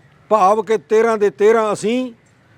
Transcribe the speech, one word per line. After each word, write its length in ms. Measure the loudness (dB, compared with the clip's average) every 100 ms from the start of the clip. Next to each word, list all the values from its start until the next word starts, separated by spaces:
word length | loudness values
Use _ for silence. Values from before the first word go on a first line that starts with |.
| _ _ -4
ਭਾਵ 340 | 0 2 0
ਕਿ 140 | -2 -6
ਤੇਰਾਂ 400 | -2 0 0 0
ਦੇ 120 | -2
ਤੇਰਾਂ 420 | 0 2 2 0
ਅਸੀਂ 400 | -4 -4 -4 -6 -12 _ _ _